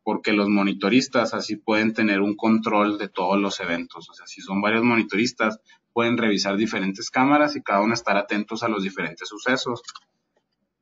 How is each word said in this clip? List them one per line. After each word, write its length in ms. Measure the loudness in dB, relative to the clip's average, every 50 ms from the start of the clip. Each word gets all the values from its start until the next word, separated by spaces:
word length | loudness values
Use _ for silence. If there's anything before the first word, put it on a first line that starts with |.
| -4
porque 300 | -4 -4 -2 0 0 2
los 160 | 2 4 4
monitoristas 840 | 2 2 2 0 -2 0 0 4 4 4 2 2 0 0 0 0 -2
así 220 | -6 -6 -6 -8
pueden 380 | -6 -2 0 2 2 2 0 0
tener 260 | 2 2 2 2 2
un 160 | 2 0 0
control 600 | 0 2 2 2 2 2 2 2 2 2 2 0
de 100 | -2 -6
todos 320 | -6 -4 -2 0 2 2 2
los 220 | 2 0 -2 -4
eventos. 480 | -4 -4 -4 -4 -6 -8 -14 -18 -18 -18
O 40 | -20
sea, 140 | -20 -20
si 140 | -20 -18 -16
son 200 | -10 -6 -4 -2
varios 220 | 0 2 2 2 4
monitoristas, 800 | 4 4 2 2 0 0 0 0 0 0 -2 -2 -2 -2 -4 _ _ -20 _ _ _ -2
pueden 240 | 0 0 0 0
revisar 400 | 0 0 0 0 0 0 0 0
diferentes 520 | 0 -2 -2 -2 -2 -4 -4 -4 -6 -8 -4
cámaras 460 | 0 2 4 4 4 4 4 2 0
y 80 | -4 -4
cada 180 | 0 0 2
uno 120 | 2 2 0
estar 240 | 0 0 0 0
atentos 440 | 0 0 0 -2 -4 -4 -4 -6 -4
a 60 | -4
los 160 | -2 -2 -2 -4
diferentes 460 | -6 -4 -6 -6 -6 -8 -10 -16 -14
sucesos. 540 | -12 -6 -2 0 0 0 -2 -4 -8 -8 -10 -16 -20 -20 _ _ _ _ _ _ _ _ _ _ _ _ _ _ _ _